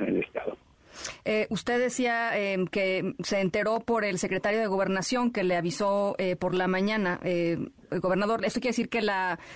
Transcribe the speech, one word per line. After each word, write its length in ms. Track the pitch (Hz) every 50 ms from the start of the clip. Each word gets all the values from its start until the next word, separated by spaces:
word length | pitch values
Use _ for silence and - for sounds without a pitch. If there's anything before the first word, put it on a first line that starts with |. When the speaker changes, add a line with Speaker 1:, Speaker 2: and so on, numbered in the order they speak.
Speaker 1:
en 80 | 104 98
el 80 | 95 90
Estado. 380 | - - - - - 107 - - _ - - _ - - - - - - - - -
Speaker 2:
Eh, 220 | - 214 214 214 -
usted 280 | 220 175 - 247 240 240
decía, 560 | 254 247 247 269 247 240 233 233 233 233 208
eh, 200 | 208 202 196 196 185 185 170 -
que 420 | 208 190 190 185 185 180 190 - - 170
se 180 | - 208 196
enteró 380 | 196 180 - 208 202 214 226 226
por 260 | - - 233 226 208
el 140 | 202 196 175
secretario 400 | - 185 190 185 - 208 208 226
de 80 | 226
Gobernación 640 | 202 190 196 196 190 190 190 165 - 254 247 247 233 240
que 120 | 208 185
le 100 | 180 180
avisó, 600 | 175 165 175 160 - 208 196 202 202 202 202 - -
eh, 160 | 190 185 180
por 180 | - 180 180 180
la 100 | 185 185
mañana, 540 | 185 185 185 196 208 220 220 196 180 180 - -
eh, 360 | 185 175 170 170 170 165 - - - - - - - -
el 80 | 180
gobernador. 440 | 185 180 185 190 208 214 226 220 -
¿Esto 140 | 214 - 240
quiere 120 | - 247 233
decir 160 | 240 233 -
que 120 | - 233
la 380 | 214 208 196 185 185 185 170 - - - -